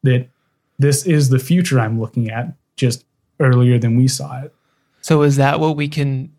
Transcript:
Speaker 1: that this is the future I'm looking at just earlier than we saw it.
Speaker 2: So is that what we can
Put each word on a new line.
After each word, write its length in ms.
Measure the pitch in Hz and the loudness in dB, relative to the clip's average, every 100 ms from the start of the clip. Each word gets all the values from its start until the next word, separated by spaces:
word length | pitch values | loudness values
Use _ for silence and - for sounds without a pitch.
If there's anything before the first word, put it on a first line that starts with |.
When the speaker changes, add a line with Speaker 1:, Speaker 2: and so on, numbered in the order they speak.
Speaker 1:
that 260 | 135 123 127 _ _ _ _ _ | 0 0 -4 _ _ _ _ _
this 260 | 139 135 | 0 0
is 240 | 185 151 135 | 0 0 2
the 80 | 131 | 0
future 420 | - 175 175 131 | 0 -2 2 0
I'm 180 | 110 113 | 0 -4
looking 300 | 110 - 113 | -4 -4 -4
at 220 | 113 135 - _ - | -6 -10 -12 _ -4
just 280 | 127 - _ _ _ _ | -2 -2 _ _ _ _
earlier 380 | 135 123 123 120 | 2 4 4 2
than 180 | 117 117 | 2 2
we 120 | 131 | 2
saw 340 | - 139 127 | 0 -10 -12
it. 100 | 139 _ _ _ _ _ | -16 _ _ _ _ _
Speaker 2:
So 220 | - 156 | 0 2
is 140 | 147 139 | 4 4
that 240 | 139 151 | 2 2
what 160 | 156 151 | -2 -2
we 120 | 147 | -4
can 420 | 151 143 131 135 | -4 -4 -4 -8